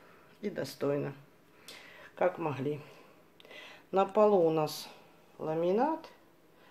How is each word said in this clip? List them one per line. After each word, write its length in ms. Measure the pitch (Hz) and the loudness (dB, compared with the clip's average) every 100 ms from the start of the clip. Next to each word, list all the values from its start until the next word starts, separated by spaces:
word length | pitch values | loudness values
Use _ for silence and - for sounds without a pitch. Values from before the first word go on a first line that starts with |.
| - - - - | -20 -20 -20 -10
и 80 | 208 | -8
достойно, 640 | 156 143 - 139 143 143 139 - _ _ - - - - - - - | -6 -8 -4 -2 -2 -4 -10 -18 _ _ -20 -20 -20 -20 -20 -20 0
как 220 | 180 180 | 0 0
могли. 440 | 165 131 135 147 - - - - - _ - - - - - | -4 -4 -4 -6 -10 -20 -20 -20 -20 _ -20 -20 -20 -20 -4
На 140 | 190 190 | 0 2
полу 400 | 208 214 202 165 | 4 6 6 4
у 20 | |
нас 400 | 160 151 - - - - - _ - | 4 0 -4 -12 -18 -20 -20 _ -12
ламинат, 720 | 151 160 175 202 277 320 - - _ _ _ _ - | -6 -2 0 2 0 -2 -10 -20 _ _ _ _ -20